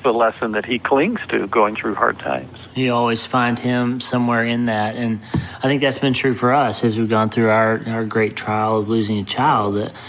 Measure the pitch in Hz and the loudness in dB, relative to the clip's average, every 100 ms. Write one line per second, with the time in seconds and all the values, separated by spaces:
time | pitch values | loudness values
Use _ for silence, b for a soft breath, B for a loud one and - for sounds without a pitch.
0 | 131 117 113 - 117 107 101 123 - 139 | 0 4 2 0 -4 -2 -2 -2 0 2
1 | 185 233 - 110 98 117 104 107 113 101 | 2 -2 -2 -2 0 2 2 0 -4 0
2 | - - - 65 - - - 123 127 120 | 0 -2 -4 -6 -8 -16 -10 -2 0 2
3 | 120 113 - 131 120 117 123 123 123 127 | 0 -2 -2 0 0 0 0 0 0 -4
4 | - 123 120 117 117 120 120 107 107 120 | -2 0 2 2 0 0 0 0 -2 -2
5 | 117 107 - - - - 131 143 139 127 | -4 -4 -4 -4 -4 -2 0 2 0 0
6 | 139 123 135 117 123 139 123 101 117 110 | 0 2 0 2 2 4 2 0 0 0
7 | 110 110 110 120 113 110 110 110 113 113 | 2 2 2 2 4 4 4 0 -2 -4
8 | 110 110 107 - - 107 107 110 104 113 | -2 0 0 -2 -4 -2 0 0 0 0
9 | 104 107 98 - 143 127 104 101 107 - | 0 -2 -2 0 2 2 2 0 -4 -8